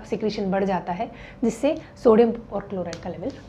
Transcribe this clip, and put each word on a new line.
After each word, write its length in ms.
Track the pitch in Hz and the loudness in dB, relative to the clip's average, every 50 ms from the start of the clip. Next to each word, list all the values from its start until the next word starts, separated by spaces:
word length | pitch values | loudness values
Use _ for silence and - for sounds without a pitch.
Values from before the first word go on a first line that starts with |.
| - - | -4 -6
secretion 420 | 226 185 220 214 208 - 202 190 | -4 -2 -2 -2 -2 -2 -2 0
बढ़ 120 | 190 196 196 | 0 0 2
जाता 300 | 190 190 175 - - 175 | 2 0 -2 -2 -4 -4
है 180 | 180 233 - - - - - - - - | -4 -6 -8 -8 -14 -18 -14 -6 0 0
जिससे 340 | 226 226 - - 285 320 311 - - - - - | 0 0 2 0 0 0 0 -6 -14 -6 2 6
सोडियम 300 | 247 220 202 202 233 220 - - - 214 | 8 8 8 8 4 2 -4 -8 -8 -8
और 80 | 202 | -8
क्लोराइड 340 | 196 - 202 185 175 170 160 | -8 -6 -6 -6 -6 -6 -8
का 140 | - - 185 | -10 -10 -10
लेवल 220 | 165 156 180 180 - - - | -8 -8 -8 -8 -8 -10 -10